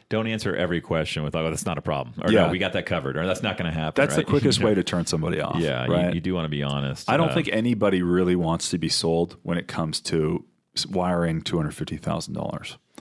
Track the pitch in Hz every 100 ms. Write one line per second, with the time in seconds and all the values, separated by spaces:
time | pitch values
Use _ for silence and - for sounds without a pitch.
0 | - 110 110 110 104 - 87 85 - 82
1 | 76 - 73 82 80 78 - 78 - 71
2 | 64 - 95 110 82 90 95 95 - 87
3 | 67 67 90 92 107 90 87 80 78 104
4 | 139 80 76 143 135 - 110 101 87 90
5 | 82 82 80 73 - 82 78 64 64 87
6 | 90 87 90 90 80 73 71 69 69 65
7 | - 120 - 104 - 110 120 113 101 95
8 | 87 90 90 90 82 85 - 87 82 -
9 | 85 82 85 - - 85 - - 80 -
10 | - 82 78 85 - _ _ - - 92
11 | 90 87 85 80 - 87 76 - - 76
12 | - 80 - 78 73 - - - _ -